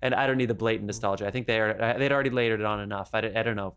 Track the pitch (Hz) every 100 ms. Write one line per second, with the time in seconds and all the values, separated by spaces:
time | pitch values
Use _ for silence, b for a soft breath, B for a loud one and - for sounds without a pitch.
0 | 127 127 135 131 123 107 113 110 104 104
1 | 101 98 101 127 117 113 107 110 113 120
2 | 139 139 135 123 117 110 107 104 101 101
3 | 95 110 110 104 117 107 98